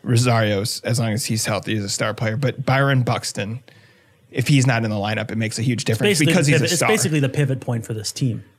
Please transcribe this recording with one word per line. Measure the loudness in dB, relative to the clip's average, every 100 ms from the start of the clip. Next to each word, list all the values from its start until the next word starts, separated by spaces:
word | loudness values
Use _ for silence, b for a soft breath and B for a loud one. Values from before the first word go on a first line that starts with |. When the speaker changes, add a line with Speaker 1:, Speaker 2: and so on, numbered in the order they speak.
Speaker 1:
Rosario's, | 2 2 4 2 2 0 -2 -6
as | -4 -2
long | -2
as | -2
he's | -2 -4 -2
healthy, | -4 -2 -4
is |
a | -4
star | -4 -4 -2
player. | -4 -2
But | -4 -2 0
Byron | 2 4 2
Buxton, | 2 -2 -4 -8 -8 -10 -14 b b b b b _
if | -4 2
he's | 4 4
not | 2
in | 0
the | -2
lineup, | -2 -4 -4
it | -4
makes | -4 -2
a |
huge | -2 0 -2
difference | 2 2 4
Speaker 2:
Basically | 4
Speaker 1:
because | 4 4
Speaker 2:
the |
Speaker 1:
he's | 4
a |
Speaker 2:
pivot, | 2 2
Speaker 1:
star. | 2
Speaker 2:
it's | 2
basically | 2 2
the | 0
pivot | 0 -2 -2
point | -4 -6 -4
for |
this | -8 -8
team. | -2 -2 -2 -10